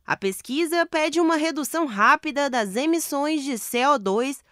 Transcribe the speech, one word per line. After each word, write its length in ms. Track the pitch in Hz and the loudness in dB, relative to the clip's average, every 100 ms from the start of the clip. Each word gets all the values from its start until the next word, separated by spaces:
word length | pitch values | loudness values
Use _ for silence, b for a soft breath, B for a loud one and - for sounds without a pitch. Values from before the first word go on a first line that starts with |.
| - | -6
A 120 | 156 | -2
pesquisa 680 | 196 190 - 269 330 339 339 | -2 -4 -4 -2 0 0 0
pede 360 | 330 311 302 | 0 0 2
uma 160 | 330 320 | 2 2
redução 480 | 320 302 277 320 311 | 0 -2 -4 -2 -2
rápida 640 | 202 226 302 311 277 277 | 2 4 4 0 -2 0
das 260 | 247 208 202 | 0 -2 0
emissões 680 | 311 330 - 285 294 311 269 | 0 0 -2 -2 -2 -2 -2
de 120 | 233 | -6
C 300 | - 240 262 | -4 0 2
O 100 | 277 | 2
dois 460 | 190 202 262 277 _ | 2 0 -2 -6 _